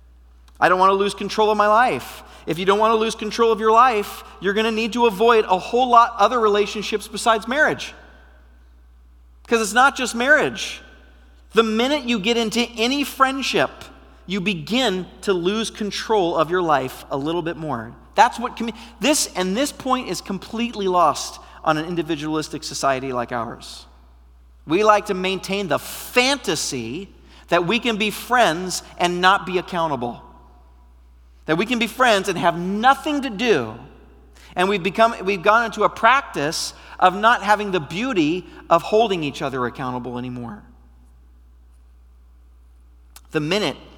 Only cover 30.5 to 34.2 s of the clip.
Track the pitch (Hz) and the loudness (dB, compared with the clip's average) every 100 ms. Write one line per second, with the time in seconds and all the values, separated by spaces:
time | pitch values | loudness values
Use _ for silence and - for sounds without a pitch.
30.5 | - - - - _ _ _ _ _ - | -20 -20 -20 -20 _ _ _ _ _ -2
31.5 | 165 220 240 226 247 254 196 190 180 180 | 0 0 -2 -2 2 4 4 0 0 0
32.5 | 170 180 208 254 269 311 294 262 196 240 | 0 -2 0 2 2 0 -4 -4 -2 0
33.5 | 160 110 117 135 - - - | 2 0 -8 -18 -20 -20 -20